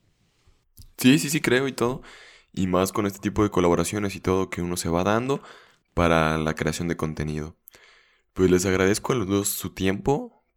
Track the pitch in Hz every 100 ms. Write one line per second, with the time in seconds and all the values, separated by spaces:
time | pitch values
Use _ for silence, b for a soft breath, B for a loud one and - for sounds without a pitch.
0 | _ _ _ _ _ _ _ - - -
1 | 127 151 147 156 120 123 135 127 117 127
2 | B B B B B - 95 90 95 -
3 | 101 - 101 98 104 - 87 85 85 104
4 | 101 95 - 95 92 - 87 90 - 85
5 | 95 113 127 143 B B B B _ -
6 | 85 82 78 80 78 78 78 78 85 82
7 | 80 78 76 76 76 - _ b b b
8 | b b _ - 92 90 95 92 95 107
9 | - 131 92 98 101 - 90 - 95 98
10 | 107 143 247 _ _